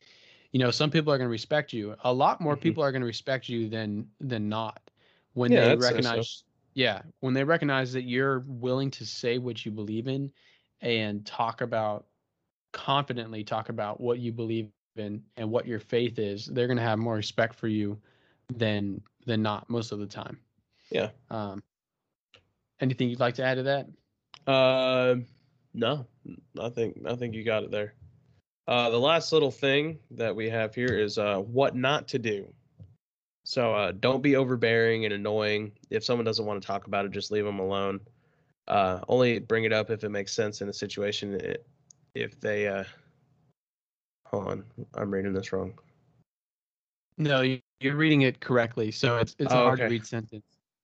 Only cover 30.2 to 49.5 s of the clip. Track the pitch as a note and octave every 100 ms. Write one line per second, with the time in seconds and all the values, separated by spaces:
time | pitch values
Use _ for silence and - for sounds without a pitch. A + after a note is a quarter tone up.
30.2 | A2+ G2+ A2 A2+ A2 B2 B2 G#2+ G#2 G#2+
31.2 | G#2 G2 G2+ A#2+ C#3 B2+ C3 D3+ - C#3
32.2 | A2+ G2+ - - _ - - _ _ _
33.2 | _ _ - - A#2 G#2+ G2 F#2 A#2+ C3
34.2 | C#3+ C3+ C3 B2 A2+ A#2 A2+ A2+ G#2+ G2+
35.2 | G#2 G#2+ G#2+ G#2 G#2 G#2 - A2+ - A#2+
36.2 | A2+ G#2+ G#2 G2+ F#2+ G2+ G2 G2+ G2+ G2
37.2 | - G#2+ G#2 G2 F#2+ G2 G2 G2 - _
38.2 | _ _ _ _ - G2+ F#2+ F2+ - B2+
39.2 | B2 A#2 A#2 A2+ A2+ A2 G#2+ G#2+ G#2 G2+
40.2 | G2 - G#2+ G#2 G2+ - G#2 G2+ G2+ G#2
41.2 | G2+ G2 E2+ - - _ _ _ _ -
42.2 | A2+ - G#2+ G#2 G#2 G2 F#2+ - _ _
43.2 | _ _ _ _ _ _ _ _ _ _
44.2 | - G#2 F#2+ G2 A2 - A2 - G#2 F#2+
45.2 | G2 F#2+ F#2+ F#2+ F#2 - _ _ _ _
46.2 | _ _ _ _ _ _ _ _ _ -
47.2 | D3 C3+ C3 B2+ - _ B2+ D3 D#3 D3
48.2 | C3 B2 - B2 A#2 A#2+ G#2+ - C3+ A#2+
49.2 | A2+ - C#3